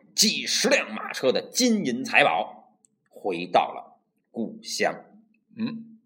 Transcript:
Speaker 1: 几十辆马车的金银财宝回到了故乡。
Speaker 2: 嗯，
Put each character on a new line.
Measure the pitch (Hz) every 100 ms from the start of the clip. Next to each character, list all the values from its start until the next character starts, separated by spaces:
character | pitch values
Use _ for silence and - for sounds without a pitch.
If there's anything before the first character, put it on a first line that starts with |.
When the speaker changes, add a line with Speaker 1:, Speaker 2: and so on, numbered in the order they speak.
| _ -
Speaker 1:
几 | 220 143 120
十 | - 220
辆 | 247 113
马 | 107 -
车 | - 131
的 | - -
金 | - 247 214 139
银 | 120 -
财 | 160
宝 | 135 80 - - _ _ _ _ _
回 | - 104 87 87
到 | 80 71
了 | 69 - _ _ _ _
故 | 113 104 -
乡。 | - - 87 82 - - _ _ _ -
Speaker 2:
嗯， | 113 113 - -